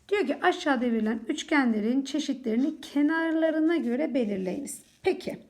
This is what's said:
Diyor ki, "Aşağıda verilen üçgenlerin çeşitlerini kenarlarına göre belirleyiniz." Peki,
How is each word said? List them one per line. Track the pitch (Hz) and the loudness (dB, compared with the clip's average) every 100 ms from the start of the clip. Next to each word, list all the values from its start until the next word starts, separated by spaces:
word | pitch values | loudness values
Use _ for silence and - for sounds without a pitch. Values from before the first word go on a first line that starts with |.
| - | -2
Diyor | 403 277 | 0 0
ki, | - | 2
"Aşağıda | 359 349 302 254 247 | 2 2 0 2 2
verilen | 226 214 226 - | 0 0 -2 -4
üçgenlerin | 311 - 302 247 214 214 269 | -6 0 2 2 2 0 0
çeşitlerini | 269 311 - - 226 226 302 - | 0 -2 -4 -4 -2 0 0 -4
kenarlarına | - 285 294 320 330 320 320 311 311 330 | -4 0 2 2 0 2 2 4 2 2
göre | 233 254 311 | 0 0 0
belirleyiniz." | 254 208 190 180 277 - - - _ | 0 0 -2 -4 -4 -8 -12 -16 _
Peki, | 381 - - - - | -2 -2 -4 -10 -14